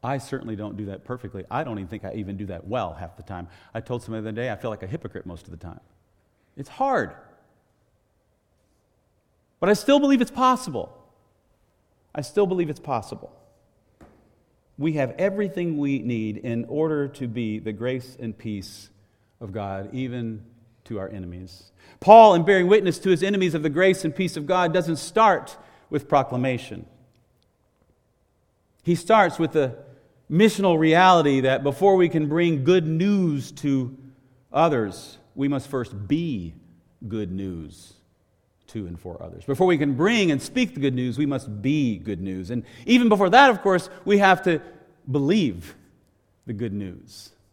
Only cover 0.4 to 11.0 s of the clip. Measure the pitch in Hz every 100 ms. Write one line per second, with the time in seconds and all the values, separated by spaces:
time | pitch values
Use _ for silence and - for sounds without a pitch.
0.4 | 117 104 104 98 101 95 - 123 98 95
1.4 | 90 123 151 107 90 110 98 110 98 98
2.4 | 98 85 80 120 95 78 85 - - 92
3.4 | 87 - _ 113 - 120 113 110 107 107
4.4 | 123 104 123 107 95 151 - - - 85
5.4 | - 82 85 - _ _ _ _ _ _
6.4 | _ - 143 - 269 247 98 - - _
7.4 | _ _ _ _ _ _ _ _ _ _
8.4 | _ _ _ _ _ _ _ _ _ _
9.4 | _ _ 175 208 - 277 277 269 240 -
10.4 | 254 247 214 123 - -